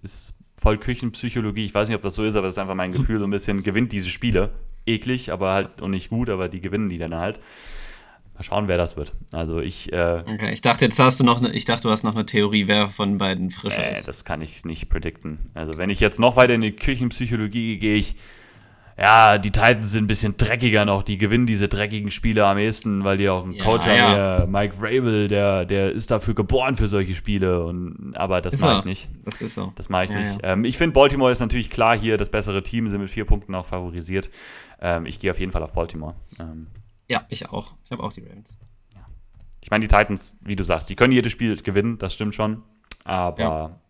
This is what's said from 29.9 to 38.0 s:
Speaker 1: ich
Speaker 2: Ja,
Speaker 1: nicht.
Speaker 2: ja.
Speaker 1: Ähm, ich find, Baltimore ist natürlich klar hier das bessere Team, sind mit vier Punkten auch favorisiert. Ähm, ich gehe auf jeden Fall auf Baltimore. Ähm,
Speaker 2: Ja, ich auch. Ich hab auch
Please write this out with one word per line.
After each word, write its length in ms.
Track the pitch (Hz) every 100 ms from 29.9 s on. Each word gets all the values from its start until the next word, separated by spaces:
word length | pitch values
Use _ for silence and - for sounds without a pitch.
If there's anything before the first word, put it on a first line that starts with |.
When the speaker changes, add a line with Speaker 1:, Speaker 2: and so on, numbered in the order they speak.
| 92
Speaker 1:
ich 80 | 92
Speaker 2:
Ja, 80 | 104
Speaker 1:
nicht. 240 | 104 101
Speaker 2:
ja. 100 | 95
Speaker 1:
Ähm, 100 | 95
ich 140 | 117 127
find, 160 | 170
Baltimore 380 | 139 139 139 131
ist 80 | 120
natürlich 320 | 117 123 110
klar 260 | - 113 117
hier 200 | 110 107
das 100 | 101
bessere 320 | 107 101 98
Team, 260 | 95 117 113
sind 120 | 101
mit 80 | 95
vier 160 | 110 101
Punkten 300 | 107 98 92
auch 100 | 87
favorisiert. 640 | 92 90 87 85 95 - - - - - -
Ähm, 280 | 90 85 78
ich 100 | -
gehe 120 | 95
auf 80 | 87
jeden 120 | 92
Fall 120 | 87
auf 100 | 78
Baltimore. 420 | - 82 80 78 80 - -
Ähm, 260 | 82 80 80 - - _ _
Speaker 2:
Ja, 160 | 123 -
ich 200 | - -
auch. 260 | - - - _
Ich 60 |
hab 80 |
auch 120 | 120